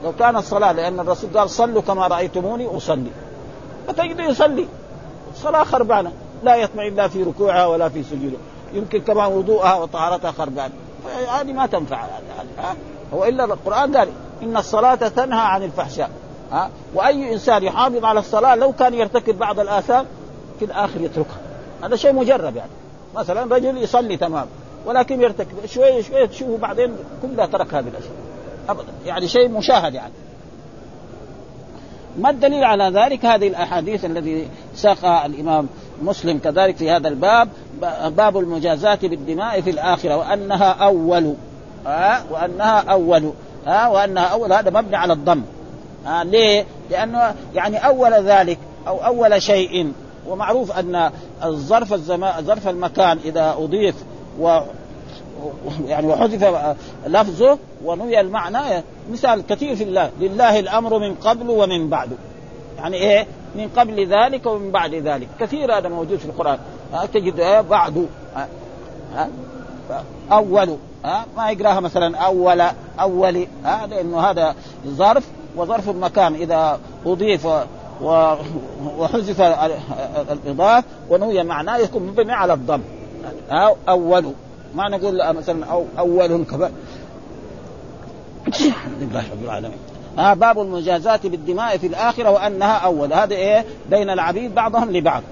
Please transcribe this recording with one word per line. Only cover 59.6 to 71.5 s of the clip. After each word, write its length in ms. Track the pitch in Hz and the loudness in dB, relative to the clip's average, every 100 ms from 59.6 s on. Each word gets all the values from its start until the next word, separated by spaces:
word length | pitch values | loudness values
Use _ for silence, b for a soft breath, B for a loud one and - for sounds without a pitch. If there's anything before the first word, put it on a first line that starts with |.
| 294 220 | -2 -2
في 80 | |
الله: 280 | 208 185 160 - | 0 0 0 -2
"لله 400 | 185 202 240 214 | -4 4 4 4
الأمر 400 | 190 214 226 220 | 2 -2 0 0
من 160 | 208 180 | -2 -2
قبل 340 | 220 233 240 | 0 0 0
ومن 400 | 220 196 180 160 | 2 2 2 0
بعد"، 200 | 147 127 123 - - - - - - | -2 -4 -10 -14 -18 -18 -18 -18 -10
يعني 200 | 151 185 | -8 0
إيه؟ 300 | 202 208 208 - - 202 | 4 4 2 -10 -14 -10
من 140 | 214 240 | -2 2
قبل 300 | 233 214 190 | 2 2 2
ذلك 380 | 202 247 269 240 | 4 4 2 -2
ومن 260 | 214 196 | -2 0
بعد 240 | 190 165 160 | 0 0 -2
ذلك، 320 | 151 139 123 - | -2 -4 -6 -6
كثير 380 | 226 294 269 214 | -4 -2 0 0
هذا 120 | 180 | 0
موجود 300 | 170 160 190 | -6 -4 -4
في 60 | 151 | -6
القرآن. 320 | 160 160 135 - - - | -2 0 -2 -4 -18 -10
ها؟ 120 | 147 196 | -6 -2
تجد 340 | 214 185 165 | 0 0 0
إيه؟ 220 | 170 214 | 4 4
بعد. 460 | 175 202 170 156 165 - - - | 4 4 4 0 -4 -8 -12 -10
ها؟ 120 | 139 - - - - - - 127 | -10 -12 -18 -18 -18 -16 -12 -6
ها؟ 140 | 226 254 254 - - - - 117 - - - | -6 -6 -16 -16 -16 -16 -10 -10 -10 -16 2
أول. 460 | 208 208 196 190 147 - - 139 | 2 4 2 2 -2 -12 -10 -4
ها؟ 200 | 190 226 202 | -4 -6 -4
ما 120 | |
يقراها 300 | 220 | -4